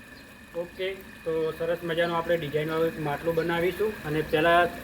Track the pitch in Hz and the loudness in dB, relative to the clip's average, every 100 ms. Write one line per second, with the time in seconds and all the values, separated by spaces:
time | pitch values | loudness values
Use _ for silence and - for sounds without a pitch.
0 | - - - - - 170 175 - 185 196 | -20 -20 -20 -20 -12 -8 -8 -6 -6 -6
1 | - - 165 160 160 156 165 170 170 165 | -12 -10 -4 0 0 -2 -2 -2 -2 0
2 | 170 170 165 170 143 147 160 160 165 160 | 0 0 2 0 0 -2 0 2 0 0
3 | 151 143 165 165 165 170 180 180 214 214 | -2 -2 0 0 2 2 2 2 -2 -2
4 | 151 156 151 156 170 175 170 - | -2 -2 2 4 6 6 4 0